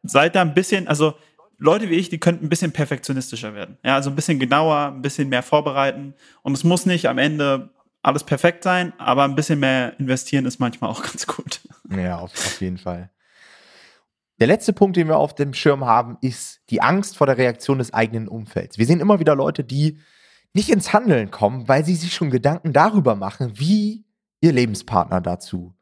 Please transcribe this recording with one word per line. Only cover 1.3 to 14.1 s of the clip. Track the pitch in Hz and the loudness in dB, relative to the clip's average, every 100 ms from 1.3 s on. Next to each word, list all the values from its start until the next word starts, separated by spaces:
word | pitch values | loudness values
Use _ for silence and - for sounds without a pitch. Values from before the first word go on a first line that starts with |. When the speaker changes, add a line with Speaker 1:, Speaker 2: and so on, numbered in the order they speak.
| _ _ _ | _ _ _
Speaker 1:
Leute | 143 202 214 | 2 4 2
wie | 165 | -2
ich, | 175 | -2
die | 160 | 0
könnten | 170 170 160 | 0 0 -2
ein | |
bisschen | 165 175 | -2 -2
perfektionistischer | - 143 135 - 135 127 113 113 104 | -2 -4 -4 -4 -6 -6 -10 -12 -12
werden. | 98 - | -14 -8
Ja, | 120 135 | 0 0
also | 139 | 0
ein | 139 | -4
bisschen | 151 151 | -2 -2
genauer, | 131 143 160 151 143 | 2 2 2 0 -2
ein | 135 | -4
bisschen | 139 - 139 | -8 -4 -2
mehr | 127 | -2
vorbereiten. | - 151 147 139 139 135 139 - _ _ | 2 0 2 0 0 -2 -12 -18 _ _
Und | - | -6
es | 139 | 0
muss | 165 175 185 | 2 2 2
nicht | 175 156 | 0 0
am | 127 | 0
Ende | 143 151 143 135 107 _ _ _ | 0 0 0 -2 -4 _ _ _
alles | 151 139 | 0 0
perfekt | - 135 170 175 | -2 0 0 0
sein, | 185 180 175 - | -2 -2 -2 -6
aber | - 127 | 0 2
ein | 139 | 2
bisschen | 139 151 151 | 0 0 0
mehr | 135 131 120 - | 2 0 -2 -6
investieren | 135 127 - 143 127 | -4 -4 -2 -2 -2
ist | - | -2
manchmal | 123 117 113 | -4 -4 -8
auch | 113 | -6
<laughs> | |
ganz | - - - | -10 -10 -10
gut. | - - - - _ - | -10 -10 -14 -16 _ -10
Speaker 2:
Ja, | 95 90 87 | -6 -4 -6
auf, | 92 | -10
auf | - - - | -8 -8 -4
jeden | 92 90 | -6 -6
Fall. | - 87 90 _ _ _ - - _ _ - _ _ | -8 -10 -12 _ _ _ -20 -20 _ _ -20 _ _